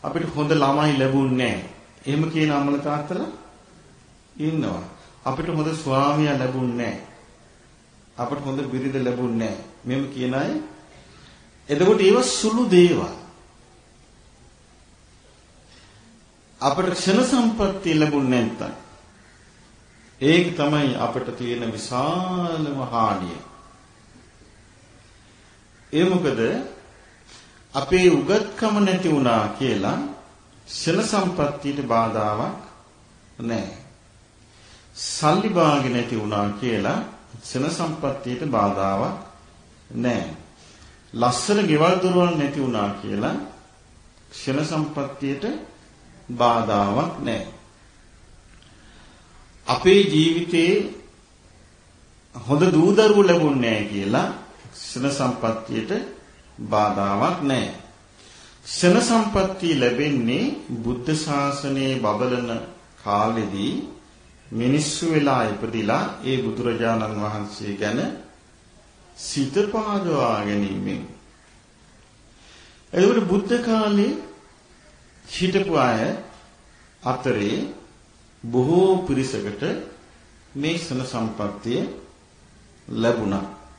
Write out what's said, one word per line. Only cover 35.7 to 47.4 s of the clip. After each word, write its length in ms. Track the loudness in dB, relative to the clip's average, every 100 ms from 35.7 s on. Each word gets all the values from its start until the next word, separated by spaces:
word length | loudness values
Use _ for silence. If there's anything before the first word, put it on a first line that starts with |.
| 4 0
නැති 260 | -2 -2 -4
වුණා 320 | -2 0 -2
කියලා 480 | -2 -2 -2 -2 -2 -6 -14 -20
ක්ෂණ 360 | -18 -8 -4 -4
සම්පත්තියට 760 | -2 -6 -4 -4 -4 -6 -6 -2
බාධාවක් 720 | 0 0 0 0 0 -2 -6 -14 -20 -20 -20 -20 -20 -12
නැහැ. 560 | -4 -2 -2 -6 -12 -18 -20 -20 -20 -20 -20 -12
ලස්සන 480 | 0 2 2 0 2
ගෙවල් 340 | 4 4 4 4
දොරවල් 360 | 2 4 2
නැති 260 | 2 -2 -2
වුණා 300 | -2 0 -2
කියලා 420 | -4 -6 -4 -2 -4 -8 -16 -20 -20 -20 -20 -20 -20 -20
ක්ෂණ 380 | -10 -4 -2 -2
සම්පත්තියට 800 | -2 -4 -4 -8 -6 -6 -4 -4 -6 -12 -20 -20 -20 -20 -20 -12
බාධාවක් 840 | 2 4 4 2 2 2 0 -2 -4
නැහැ. 360 | -6 -6